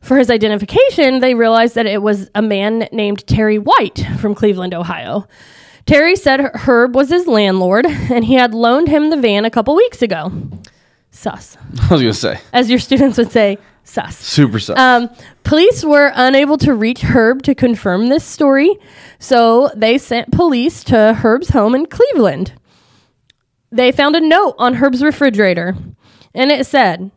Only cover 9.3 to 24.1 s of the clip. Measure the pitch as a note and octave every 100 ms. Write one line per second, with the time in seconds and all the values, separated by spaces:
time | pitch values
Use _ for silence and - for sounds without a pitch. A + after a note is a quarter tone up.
9.3 | G3+ A3+ A3+ G#3+ D#4 A#4+ - A#3 E3+ D#3+
10.3 | F3+ - - - _ _ _ _ - -
11.3 | - - - - - - E3+ A#2+ G#2+ -
12.3 | - - B3 A#3+ B3 - C4+ C#4+ G#3 A#3
13.3 | A#3 G3+ G3 _ _ _ - C3 - -
14.3 | - C3+ G#2+ - - B3+ B3 A#3+ - -
15.3 | _ - D4+ F#4 B4 D#4+ D4 C#4+ - B3+
16.3 | C4+ C#4+ D4 - A#3+ A3 B3 - C4 A3+
17.3 | C4 C#4 C4+ B3+ A3+ G3 F3+ A#3 D4 -
18.3 | - C#4+ C4+ D#4 G#4 - - - _ -
19.3 | B3 A3+ A3+ C#4 G#3+ A3 C4 - A#3 -
20.3 | - E4+ B3+ C4+ - - A#3 G#3+ A3 A3+
21.3 | A#3+ E4+ C4+ G#3 C4 D#4+ - B4+ G#4 G#3
22.3 | C#3 F#3+ - _ _ _ _ _ _ _
23.3 | _ _ _ _ A3+ B3+ C4+ C#4+